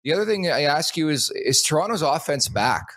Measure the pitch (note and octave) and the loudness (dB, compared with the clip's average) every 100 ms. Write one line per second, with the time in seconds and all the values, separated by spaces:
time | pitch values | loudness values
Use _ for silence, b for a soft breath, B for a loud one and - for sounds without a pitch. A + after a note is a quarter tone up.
0 | C3 E3+ G#3+ G3+ F3+ C3 D3 D3 E3 - | -2 0 0 0 0 2 2 2 0 -2
1 | D#3 D3 - - A2+ C3+ - D3+ F#3+ A3+ | 0 0 -2 -2 0 2 2 2 0 0
2 | D3+ D3+ - C#3+ - G2+ A2+ F#2+ - | 0 0 0 -2 -2 0 0 0 -4